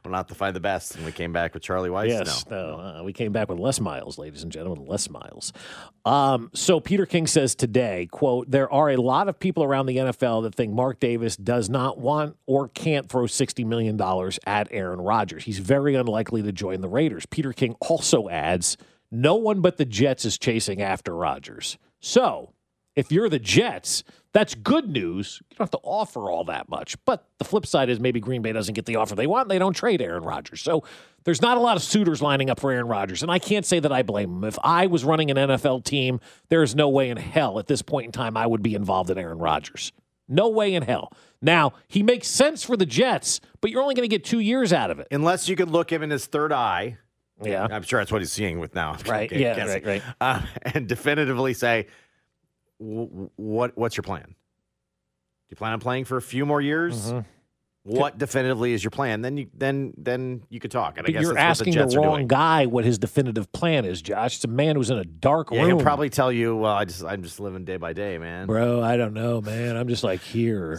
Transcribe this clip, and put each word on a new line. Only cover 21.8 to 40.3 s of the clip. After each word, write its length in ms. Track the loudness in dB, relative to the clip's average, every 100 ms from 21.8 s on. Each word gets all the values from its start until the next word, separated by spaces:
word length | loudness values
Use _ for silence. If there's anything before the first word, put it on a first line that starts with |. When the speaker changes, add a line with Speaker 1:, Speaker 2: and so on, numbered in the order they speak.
| _ _
Speaker 2:
So, 540 | 2 4 4 -2 -12 _ _ _ _ -4
if 160 | 2
you're 160 | 2 2
the 120 | 0
Jets, 640 | 4 4 4 -2 -6 -6 -6 _ _
that's 220 | 0 0
good 340 | -2 0 0 0
news. 540 | -4 -4 -4 -8 -10 _
You 80 | -6
don't 80 | -4
have 60 |
to 80 | -4
offer 460 | -4 -4 -4 -6 -4
all 140 | -4
that 260 | -4 -8 -8
much. 260 | -10 -10 -4 -2
But 220 | -2 _ -10
the 40 |
flip 220 | -2 -2 2
side 240 | 2 2
is 100 | 2
maybe 200 | 0 -2
Green 240 | -4 -4
Bay 80 | -4
doesn't 220 | -4 -4 -6
get 100 | -4
the 120 | -2
offer 180 | -2 -2
they 100 | 0
want. 240 | 0 0
They 80 | 0
don't 160 | 0
trade 260 | 0 0 0
Aaron 240 | -2 -6
Rodgers. 380 | -6 -8 -10 -8
So 220 | -2 -2 -2 -20 -20 _
there's 180 | -2 2
not 160 | 4 4
a 20 |
lot 160 | 4 2
of 60 |
suitors 400 | 2 2 2 2
lining 300 | 2 2 2
up 80 | 0
for 120 | 0
Aaron 160 | -2 0
Rodgers. 360 | -2 -2 -4
And 80 | 0
I 80 | 0
can't 260 | 2 -2 2
say 140 | 2
that 120 | 2
I 120 | 2
blame 260 | 0 0 -2
him. 140 | -4
If 160 | -6 0
I 220 | 2 4 4
was 180 | 2
running 280 | 2 2 2
an 80 | 2
N 100 | 4
F 160 | 2 2
L 160 | 0
team, 380 | 0 -2 0 -2 -6 -20 0
there 120 | 4
is 140 | 4 4
no 120 | 4
way 220 | 4 2
in 80 | -2
hell 400 | -2 0 2 -2
at 80 | -2
this 160 | -2
point 240 | 0 -4 -4
in 60 |
time 260 | -6 -4 0
I 80 | 0
would 160 | 2
be 140 | 0 0
involved 340 | 0 0 0
in 80 | -2
Aaron 220 | -4 -4
Rodgers. 520 | 0 0 -2 -12 -12 _ _ _
No 200 | 0